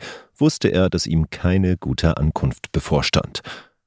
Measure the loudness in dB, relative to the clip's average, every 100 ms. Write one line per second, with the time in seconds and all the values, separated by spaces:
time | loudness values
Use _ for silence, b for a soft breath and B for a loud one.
0 | B B B 0 2 2 0 2 2 0
1 | 0 0 0 0 2 2 2 0 -2 0
2 | 0 2 0 0 -2 -4 -6 -4 0 0
3 | 0 -2 -2 -8 -14 B B B